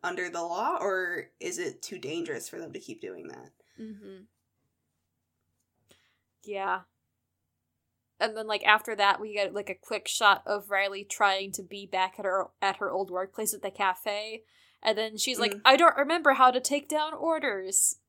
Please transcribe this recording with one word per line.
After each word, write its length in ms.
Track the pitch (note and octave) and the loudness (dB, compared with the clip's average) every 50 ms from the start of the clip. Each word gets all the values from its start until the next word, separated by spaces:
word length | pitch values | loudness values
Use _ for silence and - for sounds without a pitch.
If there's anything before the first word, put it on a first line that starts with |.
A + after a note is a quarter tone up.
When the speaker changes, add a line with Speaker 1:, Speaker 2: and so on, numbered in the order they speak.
| - | -4
Speaker 1:
under 260 | F3 F3+ F#3 F#3 F3+ | -6 -4 -4 -6 -6
the 120 | - E3+ | -4 -6
law, 360 | E3+ E3+ E3+ F#3 A3+ C#4+ F4+ - | -4 -4 -2 -2 0 0 0 0
or 500 | - G3+ F#3+ F#3 F#3 F3 F3 D#3+ - - _ _ | 0 0 0 0 0 -2 -2 -4 -6 -8 _ _
is 180 | - F3 F3 | -8 -8 -6
it 240 | - F3+ C#3+ - - | -4 -6 -6 -6 -8
too 160 | - - G#3 F3+ | -12 -12 -12 -10
dangerous 500 | - C3+ D#3+ E3+ E3+ D#3 C#3+ A#2 - - | -8 -6 -6 -6 -4 -4 -6 -8 -8 -10
for 100 | - E3+ | -12 -12
them 140 | E3+ - - | -12 -12 -12
to 60 | - | -14
keep 220 | - - - - | -12 -12 -14 -12
doing 260 | - G2 F#2 E2+ E2 - | -10 -12 -12 -12 -14 -14
that? 220 | - B1+ B1 - _ _ _ _ _ - | -16 -16 -18 -20 _ _ _ _ _ -16
Speaker 2:
Mm-hmm. 440 | A3 A3 G#3+ G3+ G#3 G3 F#3+ F#3 G3 _ _ _ _ _ _ _ _ _ _ _ _ _ _ _ _ _ _ _ _ _ _ _ _ _ _ _ _ _ _ _ _ _ - _ _ _ _ _ _ _ _ _ _ | -14 -14 -14 -16 -18 -18 -20 -20 -20 _ _ _ _ _ _ _ _ _ _ _ _ _ _ _ _ _ _ _ _ _ _ _ _ _ _ _ _ _ _ _ _ _ -20 _ _ _ _ _ _ _ _ _ _
Yeah. 380 | - G3+ G3 F#3+ G3 F#3 F#3 - _ _ _ _ _ _ _ _ _ _ _ _ _ _ _ _ _ _ _ _ _ _ _ _ _ _ _ | -10 -6 -4 -2 -2 -2 -4 -6 _ _ _ _ _ _ _ _ _ _ _ _ _ _ _ _ _ _ _ _ _ _ _ _ _ _ _
And 160 | G3+ A3 G#3+ | -2 -2 -2
then, 120 | A3 A3 | -6 -6
like, 160 | A3 G#3+ G3+ - | -4 -4 0 4
after 300 | G#3+ G#3+ G#3+ G#3+ - A3 | 4 4 4 4 -4 0
that, 240 | G#3 G3+ G3+ G3 - | 2 4 4 4 2
we 120 | G#3 A3 G#3 | -2 -6 -2
get, 200 | G#3 G3+ G3 F#3 | -2 -2 -2 -2
like, 160 | G3+ G3+ - | -6 -6 -6
a 60 | F#3 | -10
quick 320 | - _ - A3+ G3+ - | -10 _ -6 -6 -6 -4
shot 340 | - - - A3+ G#3 F#3+ F#3 - | -4 -2 4 6 6 6 6 2
of 240 | - G3+ G#3 G3 - | -4 -4 -4 -2 -2
Riley 340 | G3+ F#3+ G3 G3 G3 G3 G3+ | -2 0 0 -2 -4 -6 -10
trying 480 | - - - G#3+ G3+ F#3+ F#3+ G3 G3 F#3 | -10 -2 2 2 2 4 2 -2 -6 -10
to 100 | - F#3+ | -12 -12
be 220 | F3 G#3 G3+ G3 | -10 -12 -12 -10
back 300 | F3+ - F#3 F#3 F#3+ - | -4 0 0 0 0 -2
at 80 | - G3+ | -4 -4
her, 220 | G3 F#3 F#3+ F#3+ - _ _ | 0 0 0 -2 -2 _ _
at 160 | - G3 F#3+ | -2 -2 0
her 140 | - G3+ F#3 | 0 -4 -4
old 200 | - F#3+ G3 F#3+ | -2 -2 -4 -4
workplace 420 | F3+ F#3 F#3+ F#3+ _ - A3 G#3+ - | -4 -6 -6 -6 _ -6 -4 -4 -4
at 80 | G3 | -4
the 80 | - G3 | -8 -10
cafe. 720 | F#3+ - G3+ F#3+ F#3 - - A3 G#3 G#3 G#3+ A3 A3 A3+ A3 _ _ _ _ _ _ _ | -4 0 0 0 0 0 -2 -4 -4 -4 -6 -8 -12 -14 -16 _ _ _ _ _ _ _
And 160 | - A3 A3 | 0 0 0
then 200 | G#3 A3 A3 G#3+ | 2 0 -4 -2
she's 220 | G#3+ - C4 B3+ - | -4 -2 -2 0 0
like, 140 | A#3 A3+ G3+ | 0 0 0
Speaker 1:
Mm. 60 | G#3 - | 4 8
Speaker 2:
"I 100 | B3+ C4+ | 8 8
don't 220 | D4 E4+ E4 - | 10 8 6 6
remember 360 | - C#4+ C#4 E4 F4 - D4 C4+ | 6 0 2 0 4 4 4 6
how 180 | C4 C4 B3+ | 8 8 6
to 80 | B3+ B3+ | 6 4
take 280 | B3+ - C#4 D4 C#4+ | 0 0 -2 -2 -2
down 260 | - D#4 D4+ D4+ D#4 D#4+ | -2 -2 -2 -2 -2 -4
orders." 840 | - - E4 D#4+ D#4+ C4+ C4+ G#3 F#3+ F#3+ F#3+ G3 - - - - _ _ | -2 0 0 0 0 0 -2 -4 -4 -6 -2 0 2 2 2 0 _ _